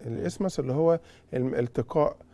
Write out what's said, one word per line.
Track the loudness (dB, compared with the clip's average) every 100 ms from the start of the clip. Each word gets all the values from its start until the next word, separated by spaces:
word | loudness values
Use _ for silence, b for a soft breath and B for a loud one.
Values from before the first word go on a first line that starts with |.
| -8
الاسمس | -6 -4 -2 -2 -2
اللي | -2
هو | 2 4 2 B B -6
الم-، | -2 0 0
التقاء | 0 -2 0 2 2 0 -12